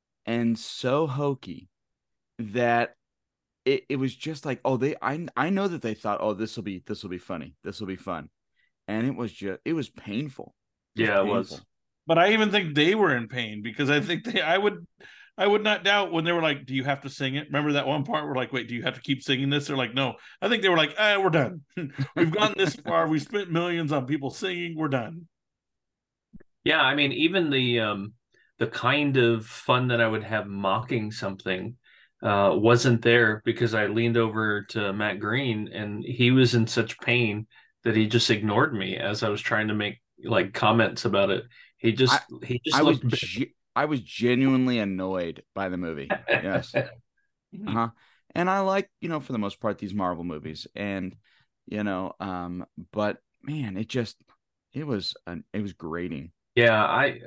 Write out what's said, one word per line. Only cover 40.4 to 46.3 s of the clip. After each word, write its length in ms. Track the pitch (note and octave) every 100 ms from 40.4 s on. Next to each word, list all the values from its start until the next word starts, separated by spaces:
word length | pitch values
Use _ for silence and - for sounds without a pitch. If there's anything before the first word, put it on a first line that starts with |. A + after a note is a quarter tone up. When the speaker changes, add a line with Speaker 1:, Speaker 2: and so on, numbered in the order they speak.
| F#2
Speaker 2:
comments 500 | - G#2+ A2+ G#2 -
about 260 | A2+ G2 G2
it. 120 | F#2 - - - _
He 140 | A2
just, 220 | A2 B2+
Speaker 1:
I, 320 | C#3+ - - -
Speaker 2:
he 160 | B2
just 140 | - C#3
Speaker 1:
I 60 |
was 180 | D3+ B2+
Speaker 2:
looked 140 | B2+ -
Speaker 1:
ge-, 320 | F#2 F#2+ C#4 _ _
I 120 | - D3+
was 140 | C#3+
genuinely 800 | F#2+ - A#2+ B2 C3+ C3 B2+ A#2+
annoyed 640 | G2+ F#2 F#2+ F#2+ E2+ D#2 - -
by 120 | F#2+
the 100 | F2+
movie. 320 | F2 D#2 C2+ -
Yes. 440 | -